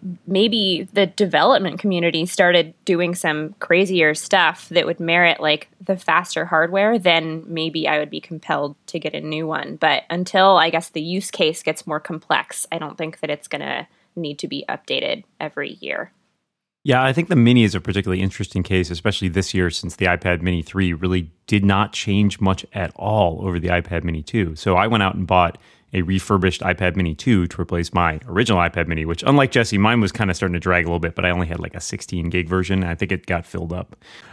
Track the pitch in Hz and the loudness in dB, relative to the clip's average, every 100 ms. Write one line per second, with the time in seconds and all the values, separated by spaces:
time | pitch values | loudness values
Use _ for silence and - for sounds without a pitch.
0 | 185 175 170 190 220 226 190 170 - 202 | -14 -12 -4 0 2 2 0 -2 -2 0
1 | 190 - 190 151 196 254 190 - 208 175 | 0 0 2 4 4 4 0 -2 -2 0
2 | 170 160 175 - 180 175 160 - - 175 | 0 0 -2 2 4 4 2 -4 -2 0
3 | 175 175 165 151 156 - - 180 190 180 | 0 -2 -2 -2 -6 -8 0 2 2 2
4 | 151 151 - 190 160 - - 170 156 170 | 2 0 0 2 2 -2 -2 0 0 -2
5 | 165 175 170 - 156 151 - _ 190 185 | 0 2 4 2 0 -2 -4 _ -6 -4
6 | - 160 180 160 170 160 170 196 214 233 | 0 0 0 -4 0 0 2 2 2 2
7 | 175 165 160 160 - 165 160 160 147 151 | 2 2 0 -6 -8 -6 -4 -4 -2 -2
8 | 147 156 - 160 - 147 143 - - 165 | -4 -10 -12 -12 -4 -4 -4 -8 -12 -8
9 | 151 151 156 156 160 156 - 156 156 139 | -8 -8 -8 -6 -6 -6 -8 -2 0 0
10 | - 170 185 190 190 180 165 165 - 160 | -2 -4 0 4 6 6 4 0 -4 -8
11 | 165 185 - - 160 170 - 156 - 151 | -6 -6 -6 -2 -2 0 -4 -6 -6 -8
12 | - 156 - 151 - - - 165 151 - | -6 -10 -2 -2 -2 -10 -8 -8 -10 -8
13 | 160 - 151 147 - 143 139 131 - _ | -10 -8 -8 -8 -8 -10 -6 -8 -10 _
14 | _ 175 151 147 - 139 - - - 131 | _ -10 -8 -8 -10 -8 -8 -10 -6 -4
15 | - 214 - - 151 - 143 - - - | -4 -6 -10 -12 -10 -8 -10 -12 -10 -10
16 | - _ _ _ _ _ _ _ - 127 | -10 _ _ _ _ _ _ _ 0 2
17 | 131 135 170 156 117 123 107 95 - 95 | 2 0 2 4 6 6 4 2 -2 -2
18 | 92 92 95 - 98 98 - 92 85 85 | -2 0 -2 -4 -4 -4 0 0 0 -2
19 | 107 - 92 92 - 92 87 - 87 - | -2 -2 -2 -2 0 0 0 -2 -10 -2
20 | 92 87 90 87 90 87 - 95 92 80 | 0 2 0 0 0 -2 -2 -2 0 0
21 | 90 90 78 _ - 104 98 98 104 - | 0 -2 -2 _ 0 2 4 2 0 -4
22 | 107 101 104 - 95 92 - 101 82 - | 0 2 2 2 0 0 -4 -6 -6 -6
23 | 98 107 87 85 95 87 87 87 - 85 | -2 2 2 0 -4 -2 0 0 0 -4
24 | 87 80 - 113 85 80 101 90 110 113 | -4 -6 -4 -2 -2 -2 0 2 4 2
25 | 95 95 90 92 85 - _ _ _ 95 | 0 -2 2 4 4 0 _ _ _ -2
26 | 85 95 - 98 92 - 90 87 90 90 | 0 -2 2 2 2 0 -2 0 0 0
27 | 85 76 131 101 85 - 85 87 85 90 | -2 -2 2 2 2 -4 -4 -4 0 0
28 | 82 78 - 90 113 92 85 85 82 80 | 0 0 -2 0 2 2 2 0 -2 -2
29 | 78 85 - 143 135 123 110 101 107 120 | -4 -2 2 4 4 2 2 2 4 4
30 | 98 - 98 87 95 87 92 87 82 87 | 2 0 -2 0 -2 -2 0 0 0 -2
31 | 82 - 90 87 82 82 82 87 - - | -2 -2 0 0 -2 -6 -8 -10 -10 -10
32 | - 90 85 90 82 92 92 95 90 82 | -8 -6 -2 -2 -2 -2 0 -2 -2 -4
33 | 90 92 - 87 - 87 82 90 - - | -4 -4 -2 -6 -6 -10 -8 -10 -12 -20
34 | - - - | -20 -20 -20